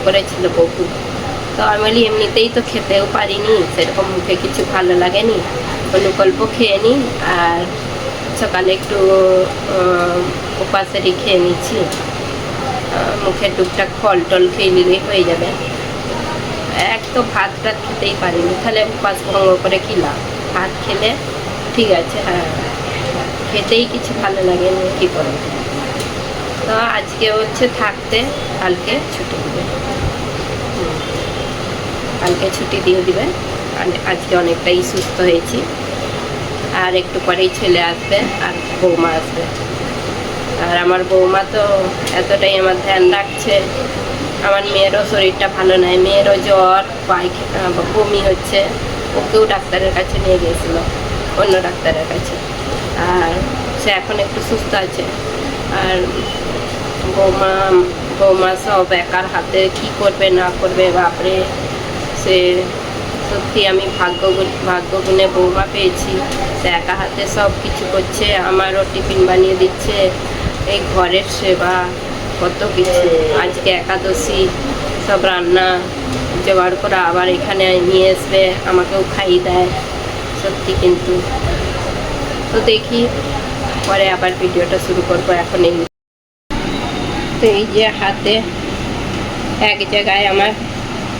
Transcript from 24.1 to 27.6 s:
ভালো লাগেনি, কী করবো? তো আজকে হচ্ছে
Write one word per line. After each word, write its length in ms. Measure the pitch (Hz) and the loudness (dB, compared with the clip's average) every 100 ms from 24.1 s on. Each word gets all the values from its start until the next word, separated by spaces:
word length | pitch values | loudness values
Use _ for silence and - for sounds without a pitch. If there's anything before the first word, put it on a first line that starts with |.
| 226 | -2
ভালো 200 | 202 190 | -2 0
লাগেনি, 460 | 185 180 185 190 185 196 | 2 2 2 2 0 0
কী 80 | 180 160 | 0 0
করবো? 220 | 143 143 147 143 139 143 135 131 - - - - - - 220 | -2 -4 -6 -6 -6 -6 -6 -6 -6 -6 -6 -6 -6 -6 -2
তো 60 | |
আজকে 580 | 220 233 220 202 - 220 | 0 0 -2 -4 -2 0
হচ্ছে 360 | 214 226 - | 0 -2 0